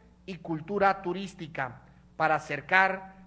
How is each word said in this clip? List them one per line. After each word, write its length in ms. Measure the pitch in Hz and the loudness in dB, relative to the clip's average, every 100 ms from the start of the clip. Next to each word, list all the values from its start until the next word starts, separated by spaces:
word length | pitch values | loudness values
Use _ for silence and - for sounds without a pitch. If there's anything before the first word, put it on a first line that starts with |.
| - _ - | -20 _ -14
y 120 | 185 | -10
cultura 640 | - 156 156 202 196 190 | -6 -6 -2 4 4 4
turística 800 | 185 185 190 - 156 - 131 123 - - - - | -2 -6 -8 -10 -10 -6 -8 -8 -20 -20 -14 0
para 200 | 156 156 | 2 2
acercar 800 | - 147 - 185 190 190 - - | -2 -8 2 4 4 0 -10 -18